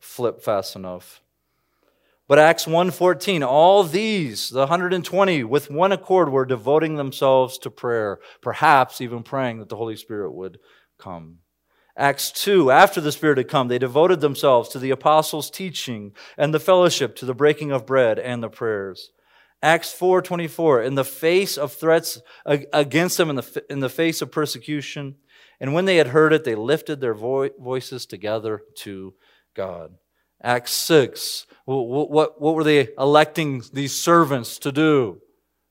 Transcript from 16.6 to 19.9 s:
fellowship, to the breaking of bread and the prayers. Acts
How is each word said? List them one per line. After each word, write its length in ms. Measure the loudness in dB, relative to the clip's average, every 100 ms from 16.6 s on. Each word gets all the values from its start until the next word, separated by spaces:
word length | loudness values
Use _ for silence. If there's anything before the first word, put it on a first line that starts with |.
fellowship, 540 | 4 4 4 2 -4 -6
to 100 | -8
the 80 |
breaking 360 | 0 2 2 -2
of 140 | -4
bread 340 | 0 2 2 0
and 240 | -4 -6
the 60 | -8
prayers. 640 | -8 -6 -6 -8 -14 -20 _ _ _ _ -2
Acts 300 | 2 2 -2